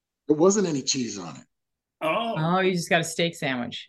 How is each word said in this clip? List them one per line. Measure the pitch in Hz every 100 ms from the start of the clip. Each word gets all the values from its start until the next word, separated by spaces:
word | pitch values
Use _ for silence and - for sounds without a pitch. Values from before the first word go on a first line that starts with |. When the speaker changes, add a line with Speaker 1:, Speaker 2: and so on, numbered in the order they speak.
| _ _ -
Speaker 1:
There | 151
wasn't | 185 208 180
any | 143
cheese | - 135 113 101
on | 85 64
it. | - _ _ _ _ -
Speaker 2:
Oh. | 160 190 233 202
Speaker 3:
Oh, | 160 185
you | 190
just | 180 156
got | 170
a |
steak | 160 - 170 170
sandwich. | 147 127 117 -